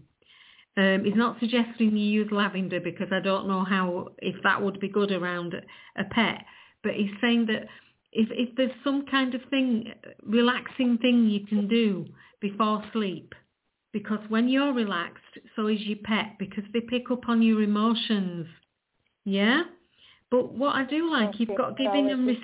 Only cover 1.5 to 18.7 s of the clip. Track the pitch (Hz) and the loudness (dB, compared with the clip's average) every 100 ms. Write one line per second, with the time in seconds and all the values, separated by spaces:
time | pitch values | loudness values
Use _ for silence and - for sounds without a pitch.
1.5 | 240 233 - 220 208 208 214 214 202 202 | 0 0 2 2 2 2 2 2 0 0
2.5 | 185 180 180 170 175 180 190 190 190 196 | -2 -4 -4 -4 -6 -2 -2 0 0 0
3.5 | 190 185 190 185 180 - - - - 196 | -2 0 0 0 -4 -8 -10 -8 -2 0
4.5 | 185 196 196 196 208 202 185 175 175 175 | 2 0 -4 -2 0 0 0 -2 -4 -6
5.5 | 175 - - - - 202 233 196 - - | -8 -12 -20 -14 -8 -4 0 0 -2 -12
6.5 | - - _ 214 - 202 202 240 233 220 | -20 -20 _ -6 -2 -4 -2 2 2 2
7.5 | 214 - - _ _ _ 226 226 - 240 | -2 -6 -20 _ _ _ 0 0 0 -4
8.5 | - 254 - 285 277 277 269 254 254 - | 0 -2 -2 -2 -2 0 0 0 -4 -2
9.5 | 269 262 226 - - - - - 233 240 | 0 2 0 -4 -14 -20 -14 0 4 4
10.5 | 247 - - 247 233 254 240 214 202 202 | 2 -4 -2 2 4 4 6 6 2 0
11.5 | 208 202 233 220 175 - - - - 208 | 0 2 2 2 0 -6 -14 -20 -8 -6
12.5 | 202 214 208 - 226 196 160 - - _ | -2 0 0 -4 -4 -4 -6 -12 -20 _
13.5 | _ _ _ _ 208 - 214 214 220 247 | _ _ _ _ -8 -4 -6 -2 0 2
14.5 | 269 285 247 208 175 175 - - - - | 2 2 0 -2 -2 -6 -12 -20 -20 -12
15.5 | - 214 214 208 208 214 214 - - 190 | -4 0 0 -2 -6 -2 -2 -2 -8 -10
16.5 | - 202 233 233 247 247 247 233 233 226 | -8 -6 -6 -4 -4 -4 -6 0 2 4
17.5 | 214 208 208 226 220 - 208 180 170 165 | 4 2 2 2 0 0 -2 -2 -4 -10
18.5 | - _ | -14 _